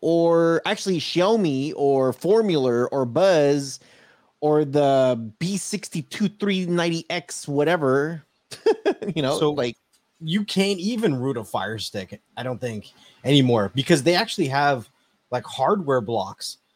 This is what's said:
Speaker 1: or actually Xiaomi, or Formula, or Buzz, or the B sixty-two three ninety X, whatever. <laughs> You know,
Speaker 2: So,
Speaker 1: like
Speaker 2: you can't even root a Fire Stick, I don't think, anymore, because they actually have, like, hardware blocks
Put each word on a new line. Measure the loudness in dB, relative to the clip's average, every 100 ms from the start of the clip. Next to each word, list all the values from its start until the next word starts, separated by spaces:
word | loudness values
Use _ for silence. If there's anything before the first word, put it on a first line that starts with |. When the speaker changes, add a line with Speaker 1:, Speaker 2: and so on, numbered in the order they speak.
Speaker 1:
or | 0 2 4 4 2 2 0
actually | -4 -2 -2
Xiaomi, | -2 0 2 2 0 -2 -4 -2
or | 0 2 0
Formula, | 0 2 2 2 2 2 2 0
or | -2 -2
Buzz, | 2 4 6 4 2 -2 -12 _ _ _ _ _ _
or | 2 2 2
the | 2 4 4 4 0 -4 -6
B | -6 -6
sixty-two | -6 -8 -6 -8 -8 -4 -4
three | -2 -2 -2 0
ninety | 0 0 -2 -4
X, | -8 -8 -12 -4
whatever. | 0 2 2 2 2 0 -6 -14 _ -20
<laughs> | -4 0 0 0 -2 -4 -2
You |
know, | 0 2
Speaker 2:
So, | 0
Speaker 1:
like | 0 -4 -6 _ _ _ _
Speaker 2:
you | -4 -4
can't | -2 0 0 0
even | -4 -2 0 0
root | -2 -4
a |
Fire | -6 -6 -6 -6
Stick, | -8 -10 -10 -14 _ -10
I |
don't | -8 -6
think, | -8 -8 -12 _ _ _
anymore, | 2 4 6 4 2 -2
because | 2 2
they | 2 0
actually | 0 -2 -2
have, | 0 2 0 -4 _ _ _ -8
like, | -8 -6
hardware | -2 0 0 0 -2
blocks | 0 -4 -4 -10 -14 -14 _